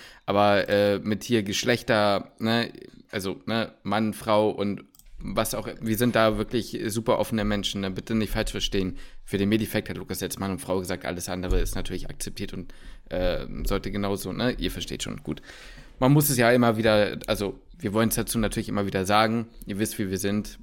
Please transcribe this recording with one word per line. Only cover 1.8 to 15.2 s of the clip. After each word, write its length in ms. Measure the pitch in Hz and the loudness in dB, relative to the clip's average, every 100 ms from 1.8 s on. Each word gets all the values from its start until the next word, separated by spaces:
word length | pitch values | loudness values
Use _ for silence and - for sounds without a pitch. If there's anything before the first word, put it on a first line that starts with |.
| - 110 104 98 - - | 2 2 4 2 -2 -6
ne? 320 | 113 117 117 - - - - | -2 0 -2 -8 -18 -20 -10
Also, 300 | 110 95 - - | -6 -6 -6 -4
ne, 260 | 113 110 - | -4 -4 -6
Mann, 320 | 95 104 110 | -4 0 0
Frau 340 | 104 113 107 107 | -2 2 4 4
und 340 | - 101 98 - _ - - | 2 -2 -4 -10 _ -20 -12
was 320 | 98 98 110 | -6 -2 -2
auch, 140 | 107 110 - | -4 -8 -6
wir 160 | 110 107 | -2 2
sind 180 | 123 113 | 2 4
da 220 | 110 107 | 4 2
wirklich 420 | 107 120 - - 110 | -2 -4 -4 -6 -4
super 320 | 107 110 110 | -2 0 0
offene 260 | - 110 | 2 0
Menschen, 380 | 104 104 98 101 | 0 0 -2 -4
ne? 80 | 95 | -4
Bitte 240 | 95 - | -6 -2
nicht 160 | 113 104 | -2 0
falsch 220 | 110 110 | -2 -2
verstehen. 440 | 101 - 101 92 - - - - | -2 -2 -2 -2 -4 -12 -16 -4
Für 100 | 98 | 0
den 140 | 101 | 2
Medifekt 400 | 110 107 107 - | 2 2 -2 -4
hat 80 | 87 | -8
Lukas 220 | 92 95 | -8 -6
jetzt 200 | 90 - | -6 -4
Mann 100 | 98 | -4
und 80 | 90 | -4
Frau 180 | - 92 | -2 -4
gesagt, 240 | 90 90 | -2 -6
alles 240 | - 87 95 | -6 -6 -6
andere 320 | 92 90 90 | -4 2 2
ist 140 | 85 | 2
natürlich 340 | 92 - 90 - | -2 -4 -6 -6
akzeptiert 460 | - - - 98 | -8 -10 -8 -8
und, 180 | 95 87 - - - - | -8 -12 -14 -16 -18 -8
äh, 340 | - 90 80 64 55 - | -2 0 -2 -4 -4 -2
sollte 240 | 98 98 | -2 -2
genauso, 420 | 101 101 98 95 | -2 -2 -2 -4
ne? 200 | 90 123 | -2 -2
Ihr 180 | - - | 0 -4
versteht 320 | 90 - - | -4 -8 -8
schon, 160 | - - | -8 -8